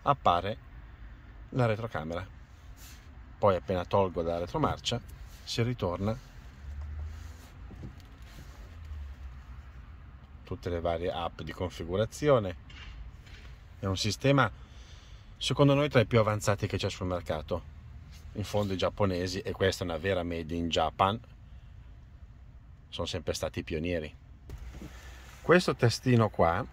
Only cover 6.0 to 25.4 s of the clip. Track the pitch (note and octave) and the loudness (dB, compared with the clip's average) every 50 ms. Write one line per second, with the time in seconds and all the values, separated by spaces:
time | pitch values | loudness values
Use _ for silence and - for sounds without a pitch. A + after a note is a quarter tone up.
6 | G2 G#2+ A2+ C3 - - - - - - - - - - - - - - - - | 0 0 0 -2 -6 -14 -18 -18 -18 -16 -16 -14 -12 -10 -10 -8 -8 -8 -8 -8
7 | - - - - - - - - - - - - - - - - - - - - | -8 -8 -8 -10 -12 -12 -14 -16 -16 -18 -16 -16 -16 -14 -14 -12 -12 -14 -14 -14
8 | - - - - - - - - - - - - - - - - - - - - | -16 -18 -18 -18 -18 -16 -16 -16 -16 -16 -16 -16 -16 -14 -14 -14 -12 -10 -10 -10
9 | - - - - - - - - - - - - - - - - - - - - | -10 -10 -10 -12 -12 -14 -14 -14 -14 -14 -14 -14 -14 -16 -16 -16 -16 -16 -16 -16
10 | - - - - - - - - - - F2 - - F2+ F2 E2+ E2+ F2 E2+ E2 | -16 -18 -18 -18 -18 -18 -18 -18 -12 -10 -10 -6 -2 -2 -2 0 2 2 2 2
11 | E2+ F2+ - F2 E2+ E2 - - D#2+ D#2 D#2+ - F#2 E2+ - - E2 E2 F2+ F#2+ | 0 0 0 0 -2 -4 -4 -6 -8 -8 -4 -4 -4 -4 -4 -6 -4 0 2 2
12 | A2 A2+ - - D3 D3 C#3 A#2+ G2+ F#2 - - - - - - - - - - | 2 0 0 0 4 6 6 6 6 2 -4 -8 -12 -16 -16 -14 -14 -14 -12 -12
13 | - - - - - - - - - - - - - - - - - G2 F#2+ F#2 | -14 -14 -14 -16 -16 -18 -18 -16 -16 -16 -16 -16 -18 -18 -10 -4 -2 -2 0 0
14 | - G#2+ F#2+ - - C3+ C#3 C#3 B2 G2+ - - - - - - - - - - | 0 0 0 4 4 6 6 6 6 4 0 -6 -14 -18 -18 -18 -18 -16 -18 -18
15 | - - - - - - - - - - C3+ - C#3+ C#3 C#3 C#3 D3 D3 - B2+ | -18 -18 -18 -18 -18 -18 -12 -6 -4 0 4 6 8 8 8 6 4 6 6 6
16 | A2 - - A2+ G#2+ G#2+ G#2+ G#2 - - G2+ - - G2 - F#2+ - F#2+ - - | 6 8 6 6 6 6 4 2 2 2 2 2 2 0 0 0 0 -2 -2 -2
17 | - F2+ F2+ F2 D#2+ - E2+ D#2 D2 - F2+ E2 - - - - - - - - | -2 -2 -2 -2 -2 -2 -2 -2 -2 -2 -4 -4 -4 -8 -14 -16 -16 -16 -16 -16
18 | - - - - - - - A2 F#2+ - - G#2 G#2 G2 F#2+ F2+ F#2+ F2 F2 - | -16 -16 -16 -16 -16 -8 -6 -6 -4 0 0 0 0 0 0 0 0 0 2 2
19 | G#2 F#2+ F2+ F2 F#2 F#2 F2+ F#2+ - F#2+ F2+ - G2 F#2+ - - F#2+ F2 E2+ D#2 | 2 2 4 2 0 -2 -2 -4 -4 -4 0 2 2 2 2 2 -2 -2 -2 0
20 | E2+ G2 F#2+ F2+ F2 F2 E2+ E2 E2 D2+ E2+ E2+ E2+ E2 E2 F2 D#2+ D#2+ - - | 0 2 2 2 0 0 -2 -4 -4 -2 -2 -2 0 2 2 2 2 2 4 4
21 | G2 F#2+ G#2 A#2+ - - - - - - - - - - - - - - - - | 4 4 4 0 -6 -12 -18 -20 -18 -18 -18 -18 -18 -18 -18 -18 -18 -18 -18 -18
22 | - - - - - - - - - - - - - - - - - - - - | -18 -20 -18 -18 -18 -18 -18 -20 -20 -20 -20 -20 -20 -20 -20 -20 -18 -12 -6 -6
23 | F2 - - E2+ D#2 - E2 - - D#2 - - E2 - E2+ D#2 D#2+ F2 F2 E2 | -4 -4 -4 -2 -2 -2 -2 -2 -2 -2 -2 -4 -4 -2 -2 -2 0 0 0 0
24 | D2+ D2 - - - - - - - - - - - - - - - - - - | -2 -4 -8 -14 -18 -20 -20 -18 -14 -12 -12 -12 -12 -12 -12 -12 -12 -14 -14 -16
25 | - - - - - - - - | -16 -16 -16 -16 -18 -18 -18 -2